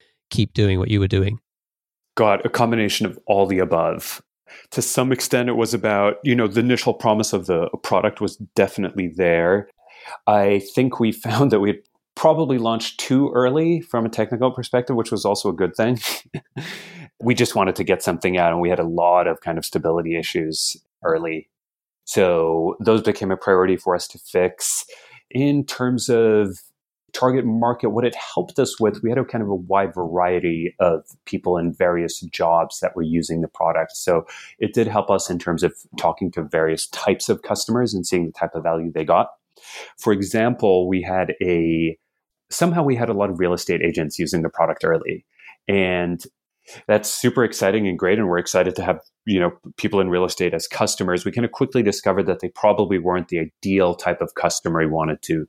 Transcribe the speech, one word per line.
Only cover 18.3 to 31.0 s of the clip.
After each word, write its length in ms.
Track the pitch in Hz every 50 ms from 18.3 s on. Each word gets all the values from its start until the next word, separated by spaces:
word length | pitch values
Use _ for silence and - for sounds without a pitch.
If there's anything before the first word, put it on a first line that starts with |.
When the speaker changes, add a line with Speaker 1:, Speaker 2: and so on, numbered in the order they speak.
| 90
Speaker 2:
out, 140 | 90 87 85
and 80 | 82 87
we 100 | 87 90
had 100 | 90 85
a 40 | 82
lot 440 | 82 85 87 85 87 90 90 87
of 120 | 85 82 -
kind 180 | - 87 82
of 60 | 82 -
stability 540 | - - 90 78 82 82 85 82 82 85
issues 580 | 82 80 - - 90 80 78 78 - - - - - _ _ _ _ -
early. 460 | 85 80 80 85 82 80 80 - _ _ _ _ _ _ _ _ _ _ _ _
So 720 | - - 110 95 90 87 82 82 82 82 82 82 90 - -
those 200 | 98 113 110 110
became 300 | 104 107 101 - 104 95
a 60 | 95
priority 400 | - - 101 95 92 92 95 92
for 180 | 85 - 95 90
us 140 | 87 - -
to 100 | - -
fix. 640 | - - - 92 90 - - - - - - - - - - - - - - - _ _
In 340 | - 127 139 143 143 143 139
terms 440 | - - - 127 123 127 117 - -
of 500 | 120 113 113 110 107 107 104 95 92 - - _ _ _ _ _ _ _ _ _ -
target 320 | - 127 127 131 135 117
market, 460 | 117 110 117 120 120 123 - - 110
what 120 | 101 120 123
it 100 | 120 -
helped 460 | - - - - - 90 - - -
us 200 | 127 - - -
with, 220 | 110 104 101 104
we 80 | 117 113
had 80 | 120
a 60 | 131 117
kind 180 | - - 113
of 80 | 107 101
a 60 | 98
wide 380 | 90 90 90 95 98 98 90 -
variety 840 | 90 87 82 85 90 90 90 90 87 87 85 82 82 82 87 - -
of 260 | - 101 98 95